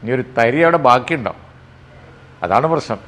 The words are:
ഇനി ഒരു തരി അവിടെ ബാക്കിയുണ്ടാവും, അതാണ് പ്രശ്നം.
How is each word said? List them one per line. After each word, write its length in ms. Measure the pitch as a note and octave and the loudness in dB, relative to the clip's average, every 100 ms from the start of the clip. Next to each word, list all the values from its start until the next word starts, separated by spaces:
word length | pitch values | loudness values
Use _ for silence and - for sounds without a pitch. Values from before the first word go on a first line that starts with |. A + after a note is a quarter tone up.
ഇനി 100 | A2 C3 | -4 -4
ഒരു 60 | A#2+ - | -4 0
തരി 200 | A#2 C#3+ E3 | 0 2 2
അവിടെ 120 | E3+ C#3+ | 2 4
ബാക്കിയുണ്ടാവും, 540 | D3+ - E3 G2 - - - - - - - - - - - | 2 0 -6 -6 -10 -20 -20 -20 -20 -20 -20 -20 -20 -20 -10
അതാണ് 240 | F2 G2+ D#3 | 0 0 2
പ്രശ്നം. 260 | D#3+ - G#2 | -2 -4 -10